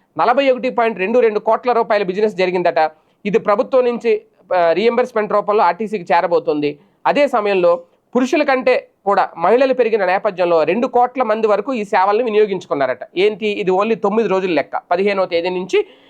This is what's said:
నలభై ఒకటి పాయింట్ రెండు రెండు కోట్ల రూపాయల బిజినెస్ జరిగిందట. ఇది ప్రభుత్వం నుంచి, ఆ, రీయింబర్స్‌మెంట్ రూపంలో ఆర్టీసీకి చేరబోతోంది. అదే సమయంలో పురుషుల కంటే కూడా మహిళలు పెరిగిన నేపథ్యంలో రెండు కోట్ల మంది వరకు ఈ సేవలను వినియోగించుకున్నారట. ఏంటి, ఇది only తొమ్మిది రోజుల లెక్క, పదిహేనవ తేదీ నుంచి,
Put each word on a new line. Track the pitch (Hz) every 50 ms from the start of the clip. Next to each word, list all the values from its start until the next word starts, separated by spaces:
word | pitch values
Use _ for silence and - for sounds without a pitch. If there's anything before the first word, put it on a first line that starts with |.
| _ _ - 156
నలభై | 165 214 247 262 277 269
ఒకటి | 254 247 202 254
పాయింట్ | 196 233 233 226 220 180
రెండు | 185 196 233 247
రెండు | 226 226 208 208
కోట్ల | 202 220 226 226 233 247 240
రూపాయల | 233 226 202 220 208 196
బిజినెస్ | 180 190 196 214 214 180
జరిగిందట. | 175 185 185 180 185 175 175 - 165 156 156 - _ _ _ _ _ -
ఇది | 202 180 226
ప్రభుత్వం | - 214 202 208 269 - - 254 247
నుంచి, | 240 240 226 - 233 214 214 - _ _ _ _ - 180
ఆ, | 180 170 165 165
రీయింబర్స్‌మెంట్ | 175 220 233 233 247 247 - - 226 214 180 196
రూపంలో | 208 202 208 208 214 202
ఆర్టీసీకి | 226 226 - 226 202 214 196 175 - 180
చేరబోతోంది. | 170 180 175 170 160 160 165 151 151 147 147 147 - _ _ _ _ -
అదే | 151 175 269 285 262
సమయంలో | 262 226 208 202 202 190 175 175 175 175 175 _ _ _ _ _ -
పురుషుల | 247 269 254 359 311 294
కంటే | 277 262 254 226 254 247 - - _ _ _ -
కూడా | 196 202 185 160 - -
మహిళలు | 160 170 180 220 254 277 262 254
పెరిగిన | 254 240 226 214 214 190
నేపథ్యంలో | 180 180 196 190 214 185 170 180 175 170 165 151
రెండు | 147 180 233 254
కోట్ల | 254 - 240 240 247 247 262 247
మంది | 220 214 226 220
వరకు | 214 202 196 202 - 262
ఈ | 226 202
సేవలను | - 214 190 185 202 208 220 254
వినియోగించుకున్నారట. | 226 208 208 220 190 190 175 135 - 165 143 135 127 123 - - - -
ఏంటి, | 165 190 214 214 185 220
ఇది | 208 208 202 202 175
only | 185 185 202 226 226 -
తొమ్మిది | - 202 202 233 226 190
రోజుల | 185 190 185 185
లెక్క, | 165 139 131 - - - - -
పదిహేనవ | 175 175 196 208 202 196 185
తేదీ | 175 175 170 170 185
నుంచి, | 180 180 185 190 - 415 - - - _ _